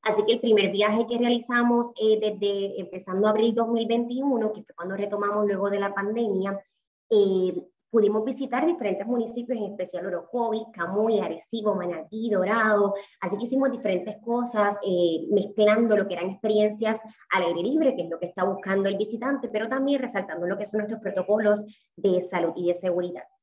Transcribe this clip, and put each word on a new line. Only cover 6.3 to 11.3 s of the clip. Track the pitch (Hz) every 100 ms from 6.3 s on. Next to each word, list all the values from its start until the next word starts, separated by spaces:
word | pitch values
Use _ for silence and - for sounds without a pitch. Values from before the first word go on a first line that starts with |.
| 190 196 196 - _ _ _ _
eh, | 214 196 190 185 - - _ _
pudimos | 226 208 214
visitar | 220 - 269 247 311
diferentes | 349 208 190 208
municipios, | 240 226 247 233 233
en |
especial | 202 - 180 180 190
Orocovis, | 175 - 247 233 220 -
Camuy, | - 175 202 220 214
Arecibo, | 175